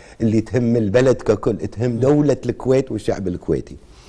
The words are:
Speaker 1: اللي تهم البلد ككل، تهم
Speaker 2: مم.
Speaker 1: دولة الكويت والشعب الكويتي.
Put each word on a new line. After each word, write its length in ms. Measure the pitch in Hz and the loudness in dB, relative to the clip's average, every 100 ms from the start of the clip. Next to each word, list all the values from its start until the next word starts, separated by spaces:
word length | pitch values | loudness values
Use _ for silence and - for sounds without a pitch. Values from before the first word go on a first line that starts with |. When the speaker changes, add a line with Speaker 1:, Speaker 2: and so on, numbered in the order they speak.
| - - | -20 -4
Speaker 1:
اللي 200 | 113 110 | 0 0
تهم 340 | 107 127 117 117 | 0 0 0 0
البلد 400 | 104 117 131 117 | 2 2 4 2
ككل، 420 | - 104 127 98 | 0 0 0 -4
تهم 340 | 104 - 123 | -6 -4 -4
Speaker 2:
مم. 80 | 113 | 0
Speaker 1:
دولة 380 | 127 147 147 127 120 | 2 4 2 0 -2
الكويت 460 | - 120 131 - | -4 2 2 0
والشعب 360 | 110 - 95 92 | -4 -4 -4 -4
الكويتي. 480 | 90 - 69 - - - - | -6 -4 -4 -4 -16 -20 -20